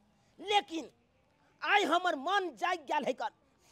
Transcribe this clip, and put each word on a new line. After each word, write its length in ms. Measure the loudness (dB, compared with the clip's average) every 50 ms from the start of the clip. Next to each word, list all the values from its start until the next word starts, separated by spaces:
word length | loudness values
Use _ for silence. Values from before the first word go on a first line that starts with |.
| _ _ _ _ _ _ _ -10
लेकिन 500 | -2 0 2 2 2 0 -4 -8 -8 -10 -14 _ _ _ _ _ _ _ _ _ _ _ _ _
आइ 220 | 0 2 4 4 4
हमर 320 | 4 2 2 2 0 -2
मन 340 | -2 -2 0 0 0 0 -2 -4
जागि 280 | -4 -2 -2 -2 -4 -4 -4
गेल 120 | -4 -2 -2
है 80 | -2
कन, 180 | -4 -4 -6 -10 -10 _ _ _ _ _ _ _